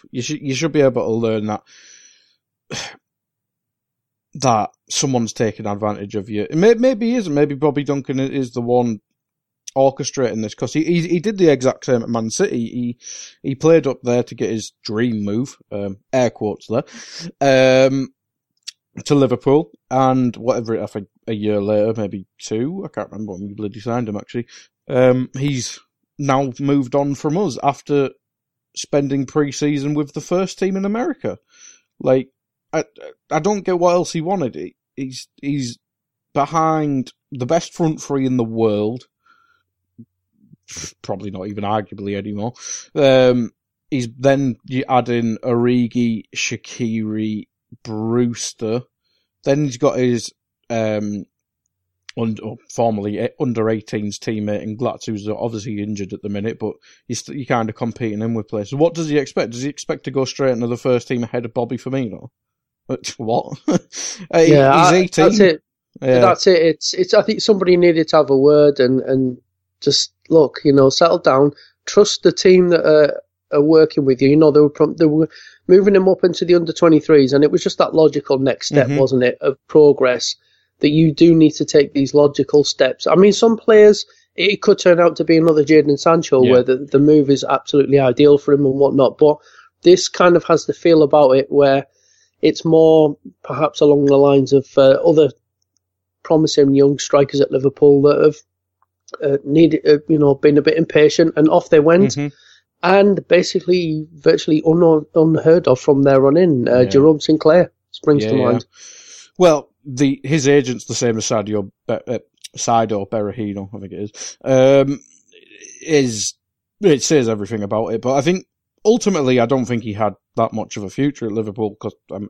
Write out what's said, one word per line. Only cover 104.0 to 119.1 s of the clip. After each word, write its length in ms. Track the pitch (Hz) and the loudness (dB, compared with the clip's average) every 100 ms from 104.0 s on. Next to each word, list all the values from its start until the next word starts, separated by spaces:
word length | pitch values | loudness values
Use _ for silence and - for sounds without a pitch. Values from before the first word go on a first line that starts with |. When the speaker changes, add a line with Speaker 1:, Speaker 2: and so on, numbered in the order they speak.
| 156 | -10
Speaker 2:
virtually 480 | 156 160 165 - 156 160 | -4 0 0 0 0 2
un-, 400 | 170 170 156 151 170 | 2 4 2 0 0
unheard 520 | 160 156 160 170 143 | 2 2 4 4 2
of 120 | 127 | 0
from 240 | - 139 | 2 2
there 220 | 139 135 139 | 4 4 4
on 100 | 156 | 4
in. 300 | 180 131 117 | 2 0 2
Uh, 120 | 123 | 2
Speaker 1:
Yeah. 40 | 123 | 2
Speaker 2:
Jerome 300 | 135 156 151 | 4 4 2
Sinclair 520 | - 156 156 175 165 _ _ | 0 0 2 2 0 _ _
springs 320 | - - 143 | -6 0 0
Speaker 1:
Yeah, 80 | 107 | 0
Speaker 2:
to 60 | 127 | 0
Speaker 1:
yeah. 80 | 123 | 0
Speaker 2:
mind. 200 | 120 - _ - - - - _ - | -2 -6 _ -20 -20 -20 -20 _ 2
Speaker 1:
Well, 320 | 175 147 - _ 147 | 2 2 -4 _ -10
the, 340 | 127 143 139 | -2 0 -2
his 240 | 135 160 135 | -4 0 2
agent's 380 | 143 127 117 - | 2 2 -4 -8
the 80 | 113 | -4
same 220 | 120 113 | -2 -2
as 80 | - | -4
Sadio 460 | 113 101 104 98 _ - | -4 -4 -6 -8 _ -8
Be-, 60 | - - | -8 -8
uh, 120 | 113 _ _ - - | -10 _ _ -20 -8
Saido 520 | - 117 110 104 98 | -2 0 0 -4 -6
Berahino, 600 | 113 104 117 104 101 95 | -6 -6 -8 -10 -10 -12
I 60 | 101 | -16
think 140 | 98 | -16
it 180 | 87 104 | -14 -14
is. 240 | - - - | -14 -20 -10
Um, 560 | - 131 131 139 139 139 _ _ _ _ _ _ - - | -2 2 4 4 2 -4 _ _ _ _ _ _ -20 -16
is, 520 | 160 151 127 107 98 - _ _ _ - | -2 0 0 -4 -10 -12 _ _ _ -2
it 220 | 202 135 | 0 2
says 260 | - 151 113 | 2 0 0
everything 340 | 107 98 110 | -4 -6 -8
about 240 | 101 110 95 | -6 -4 -4
it, 120 | 110 | -6
but 140 | 120 139 | -4 -2
I 60 | |
think 240 | 143 185 - _ _ _ 214 | -2 -4 -8 _ _ _ 0
ultimately 540 | 240 208 | 0 0